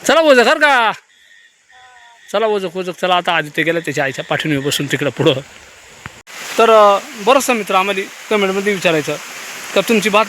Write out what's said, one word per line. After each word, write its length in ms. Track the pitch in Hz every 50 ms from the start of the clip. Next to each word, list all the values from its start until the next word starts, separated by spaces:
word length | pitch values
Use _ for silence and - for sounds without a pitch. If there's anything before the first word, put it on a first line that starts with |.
| -
चला 140 | - 269 320
ओझं 220 | 330 311 277 247 233
घर 160 | 240 311 320
का? 340 | 302 294 277 254 233 214 185 - - _ _ _ _ _ _ _ _ _ _ _ _ _ _ - - - - - - - - _ - - -
चला 140 | 202 226
ओझं 220 | 220 214 202 190 180
कोझं, 240 | 160 185 185 180 170 -
चला 160 | - 180 180
आता 200 | 180 175 185 175
आदित्य 260 | 165 156 147 143 - 156
गेला 160 | 160 165 170
त्याच्या 240 | 165 - 139 143 143
आईच्या 200 | 135 135 - 151
पाठीमागे 360 | - 156 143 - 160 151 139
बसून 260 | 135 143 135 - 147
तिकडं 240 | 139 - 139 147 139
पुढं. 220 | 123 - 139 160 139 131 139 - - - - - - - - - - - - - - - - - - - - - - -
तर, 120 | 226 226
अं, 280 | 226 220 208 202 202 190 202 285 285 226 202
बरंचसं 280 | 208 262 277 247 - 254
मित्र 220 | 220 208 - 196
आम्हाला 260 | 185 190 202 202 190 196 - - - - -
कमेंटमध्ये 420 | 220 214 196 190 190 202 196 208 208
विचारायचं 440 | 185 - 180 165 156 143 151 147 - - - - - - - - - - - -
का 60 | 202
तुमची 280 | 196 - 240 214 180 214
भात 160 | 196 208 220